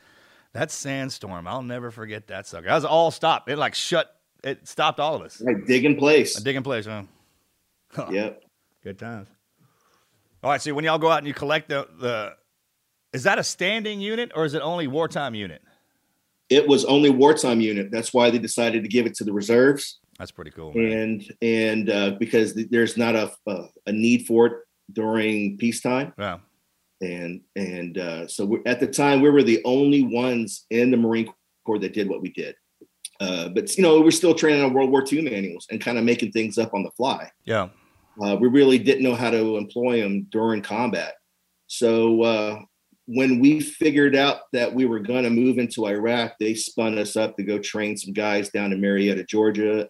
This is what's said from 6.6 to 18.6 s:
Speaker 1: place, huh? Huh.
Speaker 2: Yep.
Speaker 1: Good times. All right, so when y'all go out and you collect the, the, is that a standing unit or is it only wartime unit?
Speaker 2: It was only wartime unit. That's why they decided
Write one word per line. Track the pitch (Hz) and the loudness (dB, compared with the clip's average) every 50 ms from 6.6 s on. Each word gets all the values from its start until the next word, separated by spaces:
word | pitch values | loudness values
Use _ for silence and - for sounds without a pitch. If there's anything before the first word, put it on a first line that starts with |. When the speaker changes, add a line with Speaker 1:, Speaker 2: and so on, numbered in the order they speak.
| 127 | -4
Speaker 1:
place, | 139 131 113 101 | -6 -6 -6 -6
huh? | 107 110 104 98 92 _ _ _ _ _ _ _ _ _ _ _ _ _ _ _ _ | -8 -12 -14 -14 -16 _ _ _ _ _ _ _ _ _ _ _ _ _ _ _ _
Huh. | - - 139 - | -14 -12 -8 -6
Speaker 2:
Yep. | 92 101 107 107 - - _ _ _ _ _ _ _ _ - | -4 -4 -4 -6 -8 -14 _ _ _ _ _ _ _ _ -18
Speaker 1:
Good | 101 95 - | -18 -16 -14
times. | 113 117 117 107 95 - _ _ _ _ _ _ _ _ _ _ _ _ _ _ _ _ _ _ _ _ _ _ - | -14 -14 -14 -16 -18 -20 _ _ _ _ _ _ _ _ _ _ _ _ _ _ _ _ _ _ _ _ _ _ -4
All | 131 | -2
right, | 143 135 | -2 -2
so | - 151 143 | -4 -6 -6
when | 147 156 | -2 -2
y'all | 160 160 | 0 0
go | 160 156 165 | 2 2 2
out | 165 151 | 2 2
and | 143 | -2
you | 143 131 | -6 -8
collect | - 147 143 151 160 151 - | -6 -4 -2 -2 -2 -2 -4
the, | 147 143 - - 80 - | -6 -6 -6 -8 -10 -8
the, | 123 120 117 110 104 98 - _ _ _ _ _ _ _ _ _ _ _ _ _ _ _ - | -6 -4 -4 -4 -6 -8 -12 _ _ _ _ _ _ _ _ _ _ _ _ _ _ _ -8
is | 131 120 | -2 0
that | 196 208 254 | 0 0 0
a | - | -2
standing | - - - 180 190 214 226 208 214 208 202 | -4 -6 -4 -4 -4 -2 -4 -6 -8 -8 -8
unit | 196 208 220 233 240 - - | -6 -6 -6 -6 -6 -6 -4
or | 151 160 | -4 -4
is | 151 139 | -2 -4
it | 156 | -4
only | 135 156 175 175 160 | -4 -4 -4 -4 -4
wartime | 127 131 160 165 156 - 165 143 131 113 | -4 -2 -2 -4 -4 -4 -6 -8 -6 -8
unit? | 107 101 90 76 - _ _ _ _ _ _ _ _ _ _ _ _ _ _ _ _ _ - | -8 -10 -10 -12 -16 _ _ _ _ _ _ _ _ _ _ _ _ _ _ _ _ _ 2
Speaker 2:
It | 127 147 147 | 4 4 6
was | 143 139 127 - | 6 4 4 4
only | - 135 143 147 143 | 4 4 6 6 6
wartime | 135 123 135 143 113 113 - 127 117 113 | 6 8 6 6 6 4 2 0 2 2
unit. | 110 110 107 101 98 101 | 2 0 0 -2 -4 -4
That's | 117 113 113 - - | -4 -6 -4 0 2
why | 123 120 120 | 4 4 4
they | 113 120 | 4 0
decided | 113 107 - - | -2 -4 -2 -2